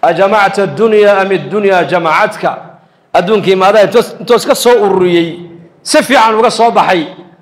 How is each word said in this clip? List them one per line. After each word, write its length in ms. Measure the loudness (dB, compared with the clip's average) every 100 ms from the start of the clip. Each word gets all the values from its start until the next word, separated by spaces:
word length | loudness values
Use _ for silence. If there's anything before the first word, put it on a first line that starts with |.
"Ajamacta 640 | 0 0 0 2 0 0 -4
dunya 500 | -2 0 2 2 2
am 120 | 0
iddunya 520 | -4 -4 -4 0 0 0
jamacatka," 640 | -2 -2 0 -2 -4 -6 -6 -14 -20 _ _ _
adduunkii 420 | -4 0 -2 0 2
maadaa 280 | 2 4 4
intoos, 200 | 2 -2 -8
intoos 260 | -2 -2 0
ka 100 | 0
soo 200 | 2 2 2
ururiyey, 420 | 0 0 0 -2 -8 -16 -20 -20 _
si 140 | -2 -2
fiican 320 | 2 2 2 2
uga 140 | 0
soo 200 | 2 0
baxay 300 | 2 0 0 -4 -12 -20 _